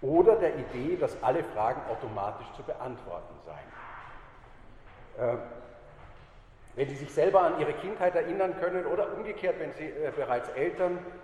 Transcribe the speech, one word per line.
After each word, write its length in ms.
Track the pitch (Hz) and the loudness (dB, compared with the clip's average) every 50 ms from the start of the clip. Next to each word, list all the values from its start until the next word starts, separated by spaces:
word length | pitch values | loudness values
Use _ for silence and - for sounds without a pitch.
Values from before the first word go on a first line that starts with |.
Oder 340 | - 131 151 330 359 440 440 | 0 4 6 8 10 10 8
der 200 | - 180 160 - | 8 6 2 2
Idee, 420 | 143 123 117 - 123 127 156 180 180 | 0 -6 -6 -6 -4 -2 -2 0 0
dass 240 | 151 123 - - - | 0 -2 -2 0 2
alle 200 | 113 135 170 156 | 2 2 2 0
Fragen 380 | - - 107 107 117 127 - - - | -2 -2 0 0 0 0 -2 -4 -6
automatisch 580 | 113 - - 120 107 104 98 104 - - - - - | -6 -6 -6 -6 -4 -4 -4 -4 -4 -8 -12 -14 -14
zu 80 | - 131 | -14 -8
beantworten 680 | - 147 - 117 127 123 - - - 87 87 85 80 80 - - | -8 -8 -6 -6 -10 -10 -10 -10 -10 -10 -10 -10 -12 -18 -18 -16
seien. 1800 | 82 80 80 - - - - - - - - - - - - - - - - - - - - - - - - - - - - - - - - 123 120 | -16 -14 -14 -14 -16 -16 -16 -16 -14 -14 -16 -16 -16 -16 -18 -18 -20 -20 -20 -20 -20 -20 -20 -20 -20 -20 -20 -20 -20 -20 -20 -20 -16 -8 -2 0 0
Ähm, 100 | 120 120 - - - - - - - - - - - - - - - - - - - - - - - - - - - | 0 -2 -4 -10 -12 -14 -16 -16 -18 -20 -20 -20 -20 -20 -20 -20 -20 -20 -20 -20 -20 -20 -20 -20 -20 -20 -20 -16 -2
wenn 140 | 120 139 135 | -2 -2 -2
Sie 60 | 139 | -2
sich 160 | 139 147 147 | -8 -10 -6
selber 300 | - - 151 185 196 190 | 2 4 4 8 8 8
an 180 | 180 165 - - | 8 8 4 2
Ihre 140 | 151 147 147 | 0 0 -2
Kindheit 420 | - - 185 214 196 185 180 175 | -4 -4 -6 -4 2 2 2 4
erinnern 400 | 175 156 - 170 196 190 180 170 - | 4 0 0 0 0 0 0 0 0
können 260 | 165 180 185 185 175 | -2 0 0 0 -2
oder 280 | 147 165 165 202 - 208 | 0 2 2 0 0 0
umgekehrt, 400 | 214 220 214 202 - - 185 165 - | -6 -6 -8 -8 -4 0 -2 0 0
wenn 120 | 160 147 135 | -2 -8 -6
Sie, 120 | - 156 | -8 -8
äh, 260 | 156 - 147 151 139 117 | -8 -4 -2 -2 -2 0
bereits 340 | - 135 123 127 123 - - | -2 0 0 0 0 0 -4
Eltern 500 | 120 127 143 175 165 - 185 180 175 180 - - - - | -2 0 0 0 0 2 0 0 0 -2 -6 -10 -14 -14